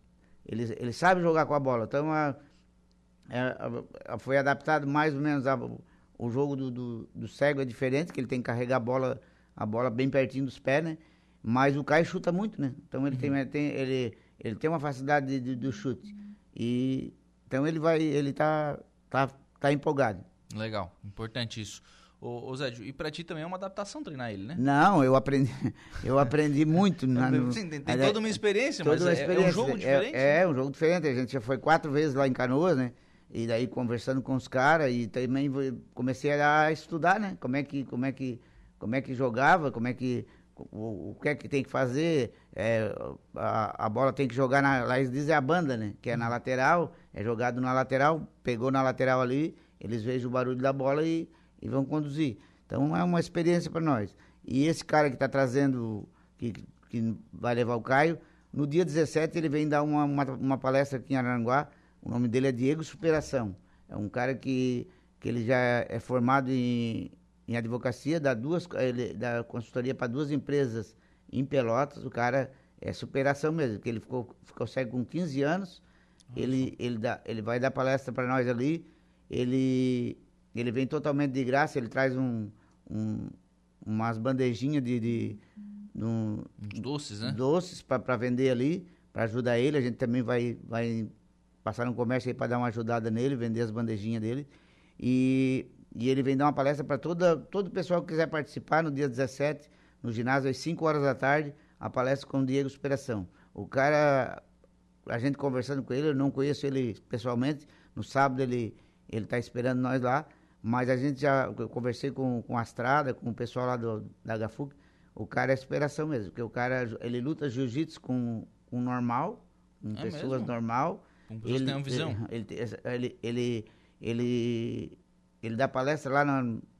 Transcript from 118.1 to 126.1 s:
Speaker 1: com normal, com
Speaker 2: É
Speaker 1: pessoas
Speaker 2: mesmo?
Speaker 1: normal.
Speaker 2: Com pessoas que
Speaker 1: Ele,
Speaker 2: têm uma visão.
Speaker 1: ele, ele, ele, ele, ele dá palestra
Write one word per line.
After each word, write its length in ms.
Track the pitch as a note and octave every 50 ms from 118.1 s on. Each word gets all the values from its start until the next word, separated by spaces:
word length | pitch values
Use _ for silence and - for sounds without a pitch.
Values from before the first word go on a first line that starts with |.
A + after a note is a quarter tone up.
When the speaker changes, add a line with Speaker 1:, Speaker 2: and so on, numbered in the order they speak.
| B2+ B2+ A#2+ A#2+ A#2 A2 - - _ _ _ _
Speaker 1:
com 120 | - B2
normal, 640 | B2 B2+ B2 B2 B2 A#2+ A#2 B2+ D#3 G3 A#3+ - - _ _ _ _ _ _ _
com 100 | - G#2+ G#2+
Speaker 2:
É 80 | - G#2+
Speaker 1:
pessoas 300 | A2+ F2 - A#2+ C3 C3+ B2+
Speaker 2:
mesmo? 60 | A2 A#2+
Speaker 1:
normal. 560 | B2 A#2 A#2 A2+ A#2 B2+ D3 F3 G3 - - _ _ _ - -
Speaker 2:
Com 120 | A2+ A2+
pessoas 120 | A2 A2+
que 60 | B2 C3
Speaker 1:
Ele, 80 | C3+
Speaker 2:
têm 100 | C3+ C#3
uma 80 | C#3 C#3
visão. 440 | C3+ B2 C3 D#3+ - G#2 G2+ A2+ -
Speaker 1:
ele, 180 | - A#2 G2+ - - - A#2 G#2+ A2+ - -
ele, 340 | A#2+ B2 B2 B2 A#2+ - - -
ele, 420 | A#2 A#2+ B2 A#2+ B2 A#2+ A2 G#2+ - - _ _ _ _ _
ele, 1000 | - - A#2 A#2 A#2+ A#2+ B2 A#2+ A#2 A#2+ A#2 A2+ A#2 A#2 A2+ - - - - - _ _ _ _ _ _ _ _
ele 140 | - A2+ A2+
dá 120 | A2 C3+ C3
palestra 440 | - C3 B2+ C#3+ D#3 D3+ - C3+